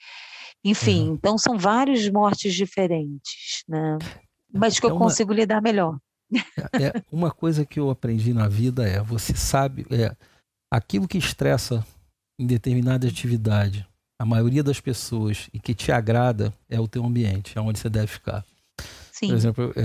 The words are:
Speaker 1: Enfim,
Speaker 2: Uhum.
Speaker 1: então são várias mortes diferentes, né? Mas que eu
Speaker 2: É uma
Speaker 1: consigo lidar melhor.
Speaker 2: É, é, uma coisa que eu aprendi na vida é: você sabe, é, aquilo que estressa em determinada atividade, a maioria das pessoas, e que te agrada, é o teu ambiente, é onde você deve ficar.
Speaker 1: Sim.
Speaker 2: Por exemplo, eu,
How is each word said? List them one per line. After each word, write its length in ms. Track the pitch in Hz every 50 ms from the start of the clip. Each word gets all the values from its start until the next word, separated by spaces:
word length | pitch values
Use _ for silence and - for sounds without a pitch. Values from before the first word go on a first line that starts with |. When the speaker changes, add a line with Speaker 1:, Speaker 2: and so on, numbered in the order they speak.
| - - - - - - - - - - - _ -
Speaker 1:
Enfim, 420 | 202 214 - - 113 98 - - 160
Speaker 2:
Uhum. 40 | 160
Speaker 1:
então 220 | 147 - 196 214 220
são 200 | - - 247 202
várias 500 | 170 202 220 240 269 269 277 233 208 202
mortes 440 | 190 208 208 202 202 - - 202 180
diferentes, 1080 | 175 202 185 - 196 190 170 170 160 151 147 143 139 - - - - - - - - - -
né? 300 | 160 156 156 156 156 156 160 - - - - _ _ _ _ _ -
Mas 260 | 190 220 226 220 -
que 60 | -
eu 60 | 226
Speaker 2:
É 20 | 160
uma 60 | 175 180
Speaker 1:
consigo 280 | 170 170 - 220 196 214
lidar 280 | 208 220 190 220 214
melhor. 360 | 208 226 214 202 175 160 160 135 - _ _ _ _ _ 214 233 - - - - - - - 240
Speaker 2:
É, 40 | 135
é, 80 | 143 - 233 - _
uma 200 | - 160 175 156
coisa 340 | - - - 165 160 151 147
que 140 | - - 151
eu 100 | 143 139
aprendi 440 | 131 - - 120 113 113 107 120 123
na 140 | 113 107 104
vida 400 | 101 107 120 127 123 127 117 101
é: 140 | 92 101
você 340 | 107 110 117 107 - - -
sabe, 500 | - - - - 135 139 135 131 117 - -
é, 240 | 123 123 113 107 - - _ _ _ _ _ _ _ _ _ _
aquilo 360 | - 113 - - - 202 190 175
que 100 | - 180
estressa 680 | 127 - - - 139 139 139 120 - - 123 113 110 - - _ _ _ _ _ _ _ _ -
em 60 | 123 123
determinada 600 | 123 113 - 135 123 127 123 127 131 127 127 120
atividade, 800 | - - - 123 120 113 107 110 107 104 101 101 98 104 98 - _ _ _ _ _ -
a 40 | 113
maioria 380 | 110 117 113 117 120 127 147 147
das 160 | 143 139 -
pessoas, 720 | - 139 123 - - - 120 113 107 107 101 - - - -
e 60 | 107
que 140 | - - 117
te 160 | - - -
agrada, 600 | 135 123 107 107 113 120 123 127 117 104 104 110 104 - _ _
é 100 | 120 113
o 80 | 113 107
teu 160 | - 123 117
ambiente, 540 | 120 120 120 117 104 95 95 98 - - 110
é 40 |
onde 180 | 107 113 107 -
você 100 | - 117
deve 180 | 107 110 107 101
ficar. 380 | - - - - - 98 101 - _ _ _ _ _ - - - - - - -
Speaker 1:
Sim. 160 | - - 226 202
Speaker 2:
Por 80 | 123
exemplo, 380 | 113 110 113 110 - 123 123 -
eu, 80 | 127 117